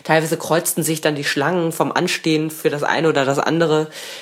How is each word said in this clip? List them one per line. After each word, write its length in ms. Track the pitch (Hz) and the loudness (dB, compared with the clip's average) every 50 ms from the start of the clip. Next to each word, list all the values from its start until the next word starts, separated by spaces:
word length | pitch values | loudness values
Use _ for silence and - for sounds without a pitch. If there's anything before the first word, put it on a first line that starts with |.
| - | 0
teilweise 320 | - 156 160 156 151 165 | 2 4 4 4 2 -2
kreuzten 480 | 160 - - 156 175 170 - - 185 151 | -4 -2 0 0 0 0 -2 -2 -2 -2
sich 160 | 151 160 156 | -2 -2 0
dann 160 | - 156 151 | 0 -2 -2
die 80 | 143 143 | 0 -2
Schlangen 480 | - - 143 139 160 185 180 165 165 | -2 -2 0 0 0 0 0 -2 -2
vom 220 | 160 - 156 131 - | 0 0 -2 0 0
Anstehen 580 | 135 170 175 - - - 165 156 151 156 156 | 0 0 0 -2 -2 0 0 2 2 0 -2
für 180 | 151 - - 156 | -6 -2 -2 -2
das 140 | 143 147 - | 0 0 -2
eine 240 | - 104 135 165 | 0 0 2 2
oder 160 | 160 143 139 135 | 2 2 2 2
das 160 | 135 139 143 | 2 2 0
andere, 480 | - 123 156 165 170 151 156 156 156 156 - - - - - - | 0 0 2 2 2 4 2 2 0 -2 -8 -14 -14 -14 -14 -16